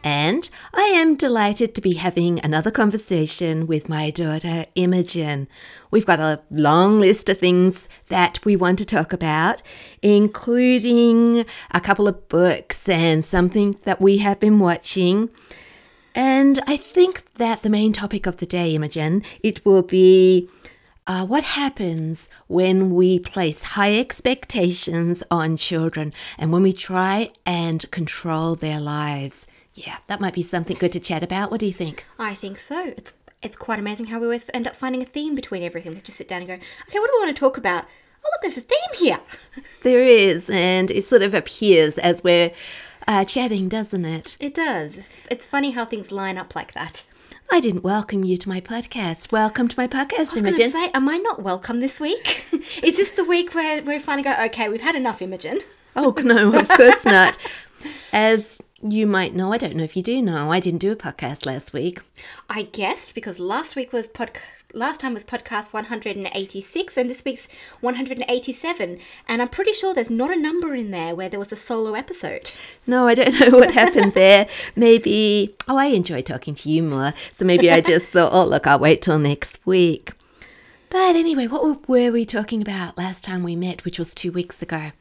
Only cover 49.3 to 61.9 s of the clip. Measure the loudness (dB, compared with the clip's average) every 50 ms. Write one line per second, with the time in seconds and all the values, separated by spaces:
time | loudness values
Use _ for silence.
49.3 | 0 0 0 0 0 -2 -4 -2 -2 -4 -6 -4 -4 -6 -4 -4 -4 -4 -4 -2
50.3 | -2 -2 0 0 2 2 2 0 0 -4 -6 -2 -2 -2 0 0 -2 -2 -4 -4
51.3 | -6 -6 -6 -6 -6 -6 -6 -8 -6 -4 -4 -4 -6 -6 -6 -6 -6 -6 -4 -6
52.3 | -6 -6 -6 -6 -8 -8 -6 -10 -10 -2 -2 0 2 2 -2 -2 -2 -4 -2 0
53.3 | 0 0 -2 -4 -4 -4 -4 -2 -4 -6 -4 -6 -8 -6 -4 -6 -6 -4 -2 -4
54.3 | -2 -2 -4 -4 -4 -6 -6 -6 -6 -4 -4 -4 -4 -2 -4 -4 -6 -6 -10 -12
55.3 | -12 -12 -10 -8 -8 -8 -10 -10 _ _ _ _ _ 0 0 0 0 0 2 4
56.3 | 4 6 6 6 4 4 4 6 8 10 10 10 8 8 4 6 6 8 6 6
57.3 | 2 -4 -14 -16 -16 -16 -20 _ _ _ -16 -16 -16 -16 -10 -4 0 2 2 2
58.3 | 2 0 -2 -8 -16 -18 -20 _ _ -12 -6 -4 -2 0 0 2 0 0 -2 -2
59.3 | -4 -4 -2 -2 -2 -4 -4 -6 -6 -6 -8 -4 -6 -6 -4 -2 -2 -2 -2 -2
60.3 | -2 -4 -2 -2 -2 -2 -2 -2 -4 -2 -4 -4 -4 -6 -10 -14 -12 -10 -10 -10
61.3 | -10 -8 -8 -8 -8 -8 -12 -10 -10 -8 -8 -8